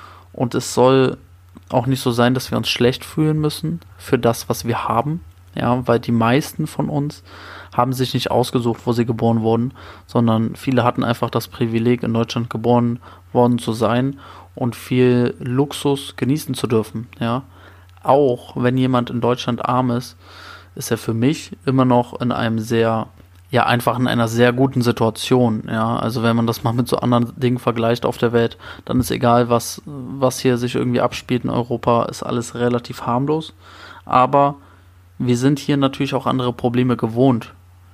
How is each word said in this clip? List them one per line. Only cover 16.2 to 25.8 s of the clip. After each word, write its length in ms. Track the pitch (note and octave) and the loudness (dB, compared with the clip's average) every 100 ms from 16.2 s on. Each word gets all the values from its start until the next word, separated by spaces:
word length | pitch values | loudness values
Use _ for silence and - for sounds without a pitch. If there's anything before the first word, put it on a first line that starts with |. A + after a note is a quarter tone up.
| A#2+ D3+ - B2+ | -2 -2 -2 -6
zu 120 | A2 | 0
dürfen, 400 | A2+ G#2+ A2 A2+ - | 0 0 -8 -12 -6
ja. 240 | A#2 B2 C#3 - - - - - | -4 -4 -6 -20 -20 -20 -20 -12
Auch 520 | - C3+ C#3+ B2 - - | 2 4 4 0 -6 -2
wenn 220 | B2 B2+ | 0 2
jemand 320 | B2+ B2+ A#2+ | 2 0 -2
in 100 | B2+ | -2
Deutschland 480 | A#2+ B2 - A#2 - | 0 0 -2 -4 -2
arm 240 | B2+ B2+ | 0 0
ist, 240 | A#2+ - - - - - - - - | -2 -6 -16 -20 -20 -20 -20 -20 -14
ist 140 | - | -6
er 80 | A2+ | -4
für 160 | - | -2
mich 380 | A2+ B2 D#3 - - - | 0 0 0 -6 -10 -2
immer 180 | C3 | 2
noch 380 | B2+ B2 A#2+ - | 4 4 0 -4
in 100 | B2 | -4
einem 280 | - A2+ A2+ | -2 -2 -2
sehr, 480 | A2 A#2 A2+ A2+ A2 - - - - | 0 2 2 0 -4 -12 -20 -20 -4
ja, 160 | B2 - | 0 2
einfach 320 | A#2+ A#2+ A#2 | 2 0 0
in 100 | B2 | 0
einer 200 | A#2+ A#2 | 2 0
sehr 260 | A2+ B2 | 4 4
guten 280 | B2 C3+ C3 | 4 2 2
Situation, 840 | A#2+ A2+ A2+ - - B2+ A#2+ G#2+ - | 0 2 0 0 0 4 4 0 -4
ja. 300 | A2+ | -2